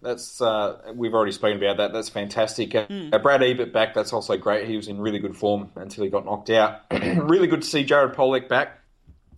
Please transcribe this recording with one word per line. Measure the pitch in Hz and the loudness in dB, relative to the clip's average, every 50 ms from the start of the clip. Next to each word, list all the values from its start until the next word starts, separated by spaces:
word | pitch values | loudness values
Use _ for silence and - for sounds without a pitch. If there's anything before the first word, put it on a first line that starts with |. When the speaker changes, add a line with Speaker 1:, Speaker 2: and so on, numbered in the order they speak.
Speaker 1:
that's, | - 123 120 120 - - - - | -8 -8 -8 -8 -10 -16 -6 0
uh, | 123 113 110 107 104 95 - - - - 113 | 0 2 2 2 0 -2 -4 -8 -14 -14 -8
we've | 120 120 110 110 | -4 -4 0 2
already | 113 107 101 | 2 2 2
spoken | 98 - - 107 104 | 0 0 0 0 0
about | 101 101 101 98 | 2 2 0 2
that. | 98 104 98 87 | 2 0 0 0
That's | 110 110 - | -4 -6 -6
fantastic. | - 107 101 101 - 113 110 107 - - 110 101 - | -6 -6 -6 -4 0 0 -2 0 0 -4 -4 0 0
Uh, | 113 107 | -2 -2
Speaker 2:
Mm. | - 101 98 175 151 - | -2 -8 -10 -4 0 0
Speaker 1:
uh, | - | 2
Brad | - 139 139 135 131 | 4 4 4 6 4
Ebert | 127 127 123 120 - | 4 2 0 -4 -2
back, | - 113 110 110 - | 0 0 0 2 0
that's | 110 107 - | -4 -2 -2
also | - 110 104 - 104 | -4 -6 -2 -2 -4
great. | 95 - 107 104 107 101 | -2 0 0 0 0 0
He | 113 110 | -2 -6
was | 107 104 | -6 -6
in | 107 101 101 | -8 -8 -4
really | 104 110 104 101 | -4 -4 -2 -2
good | 101 98 95 | -4 -6 -8
form | - - 104 104 101 98 95 _ | -2 0 0 0 0 -2 -8 _
until | - 92 98 - - 104 | -16 -14 -14 -6 -6 -4
he | 95 | -2
got | 101 101 95 | -2 -2 -2
knocked | 95 104 101 - - | -2 -6 -6 -2 2
out. | 113 113 107 107 - - - | 4 4 4 4 2 -6 -8
<clears throat> | _ | _
Really | - - - - 185 175 143 151 165 196 175 | -4 -2 -2 0 0 0 2 2 4 4 4
good | 165 160 151 | 2 2 -2
to | - | -2
see | - - 151 135 | -2 -2 -2 2
Jared | 131 147 147 139 127 - | 4 4 4 4 2 2
Pollock | - 135 131 131 127 127 - | 0 2 2 2 0 0 0
back. | 127 127 147 - - _ _ _ _ _ _ - - _ _ _ - | 0 0 0 -2 -8 _ _ _ _ _ _ -20 -20 _ _ _ -20